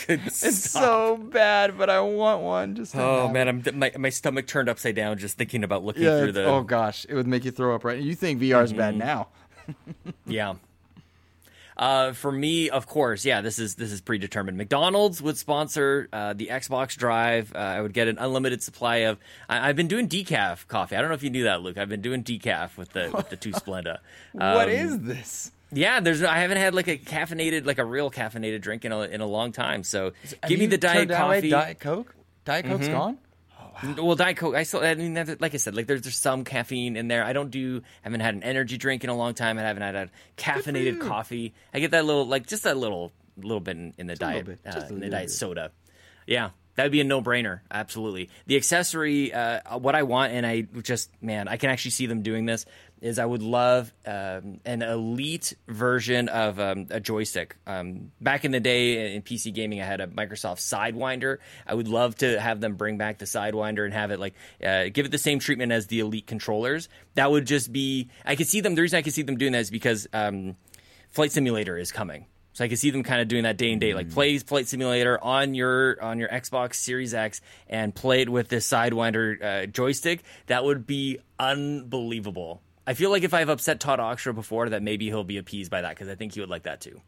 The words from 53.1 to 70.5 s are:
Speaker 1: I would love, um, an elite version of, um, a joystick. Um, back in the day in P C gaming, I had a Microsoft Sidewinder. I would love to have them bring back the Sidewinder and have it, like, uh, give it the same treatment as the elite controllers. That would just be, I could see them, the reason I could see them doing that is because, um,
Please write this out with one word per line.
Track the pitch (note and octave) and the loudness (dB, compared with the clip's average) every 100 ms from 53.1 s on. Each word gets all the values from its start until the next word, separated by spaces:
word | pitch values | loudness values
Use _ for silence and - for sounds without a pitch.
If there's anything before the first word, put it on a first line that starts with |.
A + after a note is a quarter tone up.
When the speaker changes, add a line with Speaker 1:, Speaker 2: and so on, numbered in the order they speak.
| A2+ | -2
Speaker 1:
I | A#2 | 0
would | A#2+ | -2
love, | A2 B2 B2 B2 A#2+ - - | 0 4 6 6 2 -8 -10
um, | G2+ G2 F#2 G2 F#2+ | -8 -6 -8 -10 -12
an | - A#2+ | -6 -4
elite | A#2 A#2 A2+ A#2+ D3 E3 - - - | -2 -2 -2 -4 -4 -4 -6 -8 -10
version | A2 B2 B2+ A2+ B2 A#2+ | -2 2 2 2 0 2
of, | A2+ A2 G2 | 0 0 0
um, | G2 F#2+ F#2+ | -2 -2 -4
a | A2 | -6
joystick. | G2+ G#2+ A2 - E2 - - | -4 -2 -2 -4 -6 -10 -10
Um, | F#2+ F2+ F#2 A2 - | -8 -8 -10 -14 -6
back | A#2 C#3 D3 | -2 0 0
in | |
the | C3 | 0
day | A#2 B2 A#2+ A#2 G#2+ | 4 4 4 2 -2
in | G2+ | -4
P | G2 A#2 | -6 -8
C | A#2+ | -6
gaming, | G#2 G#2+ G#2 | -4 -4 -4
I | F#2+ | -4
had | G2 | -4
a | F#2 | -6
Microsoft | E2+ G#2+ G#2 G2+ F2+ | -6 -8 -6 -6 -6
Sidewinder. | - G#2+ A2 A2+ C3 B2+ C3 C3 - - - | -4 -2 -2 -2 -4 -2 -4 -4 -8 -16 -4
I | |
would | A2+ A2+ | -2 0
love | A#2 B2 A2+ | 2 2 2
to | C3 A2 | 2 2
have | A2+ A2 | 0 -2
them | A2 F#2+ | -2 -2
bring | G#2+ G#2+ | -2 -2
back | G#2+ G#2+ | -4 -6
the | G2 | -6
Sidewinder | A2+ G#2 G#2+ G#2+ G#2+ | -4 -2 -2 -2 -2
and | G#2 | -2
have | G#2+ G#2 | -2 -2
it, | G2+ | -4
like, | G2 - - - - | -6 -10 -18 -8 -2
uh, | F#2+ F#2 | 0 0
give | G#2+ C#3 | 0 0
it | |
the | C#3+ | 0
same | - C#3+ | 0 0
treatment | - B2+ B2 | 0 -2 0
as | A#2 G2 | 0 0
the | A2+ | -2
elite | G#2+ A2 - | -2 -4 -6
controllers. | A2 - G#2+ A#2+ D3+ E3 - - - | -8 -4 -2 0 -2 -6 -16 -4 2
That | C#3 | 4
would | D3 B2+ | 4 4
just | C#3+ A#2+ | 0 0
be, | B2 C3+ C3+ B2 - - | -2 -2 -2 -4 -8 -2
I | C#3 | 0
could | - | 0
see | G#3+ | 2
them, | G3+ | 2
the | E3 | 2
reason | E3+ E3+ | 2 2
I | |
could | D3+ | 0
see | D3+ | -2
them | C#3 B2+ | -2 0
doing | C3+ | 2
that | B2 | 2
is | G#2 | 0
because, | A2 B2 A2+ G2 | 0 0 0 -2
um, | G#2 G#2 G2 F#2 | -2 -2 -2 -6